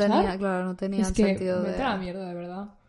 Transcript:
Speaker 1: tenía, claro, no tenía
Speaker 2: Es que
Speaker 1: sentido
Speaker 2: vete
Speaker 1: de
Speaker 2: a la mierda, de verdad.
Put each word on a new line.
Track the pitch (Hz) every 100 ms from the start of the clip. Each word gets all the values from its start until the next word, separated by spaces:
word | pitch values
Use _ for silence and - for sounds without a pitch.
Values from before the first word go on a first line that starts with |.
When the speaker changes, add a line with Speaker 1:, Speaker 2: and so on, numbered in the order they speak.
| 202
Speaker 1:
tenía, | 294 196 190
claro, | 196 185
no | 185
tenía | 185 196 196
Speaker 2:
Es | 190
que | 185 202
Speaker 1:
sentido | 190 185 180
Speaker 2:
vete | 190 185
Speaker 1:
de |
Speaker 2:
a | 262
la | 196
mierda, | 180 185 180
de |
verdad. | 175 175 185 202 -